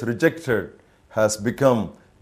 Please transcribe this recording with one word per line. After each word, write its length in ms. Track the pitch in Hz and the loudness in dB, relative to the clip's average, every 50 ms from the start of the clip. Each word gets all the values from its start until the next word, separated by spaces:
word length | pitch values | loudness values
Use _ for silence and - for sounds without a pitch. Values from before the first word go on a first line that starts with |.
| 117 | -2
rejected 600 | 117 113 101 160 165 160 - - 135 113 101 87 - - - _ _ _ _ _ _ - | -4 -2 0 0 0 0 -2 -4 -2 -2 -2 -2 -6 -12 -20 _ _ _ _ _ _ 0
has 140 | 110 110 104 - - 104 | 0 0 0 0 -2 -4
become 480 | 120 113 - 139 131 123 110 92 - - - _ _ _ _ | -4 0 2 2 2 4 2 0 -4 -10 -16 _ _ _ _